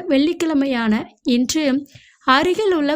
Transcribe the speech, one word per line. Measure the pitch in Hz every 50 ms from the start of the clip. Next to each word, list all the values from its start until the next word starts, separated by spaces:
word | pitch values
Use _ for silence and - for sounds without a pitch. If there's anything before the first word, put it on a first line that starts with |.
| 359 359
வெள்ளிக்கிழமையான | 285 269 285 320 349 339 339 320 311 277 269 277 254 233 233 220 214 233 330 - - _ _
இன்று | 285 240 240 254 226 - 320 302 277 254 277 285 - _ - - _ _ _ _
அருகில் | 277 254 277 320 359 359 427 440 392 370
உள்ள | 320 285 285 302